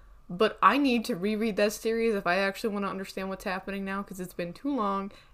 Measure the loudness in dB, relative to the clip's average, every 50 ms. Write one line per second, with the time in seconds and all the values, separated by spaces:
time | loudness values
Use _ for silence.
0 | -20 -20 -20 -20 -14 -10 0 2 2 2 4 4 4 6 6 6 4 4 4 2
1 | 2 -2 -2 -2 0 0 0 0 0 0 2 2 2 2 0 0 -2 -2 0 2
2 | 2 2 2 2 2 2 2 2 2 0 0 -2 -2 -2 -2 -2 -2 -4 -4 -6
3 | -10 -8 -8 -6 -6 -6 -6 -6 -4 -4 -4 -4 -6 -6 -6 -6 -4 -4 -4 -6
4 | -6 -8 -8 -10 -10 -8 -6 -6 -6 -6 -8 -6 -4 -2 -2 0 0 0 -2 -2
5 | -4 -6 -10 -16 -20 -20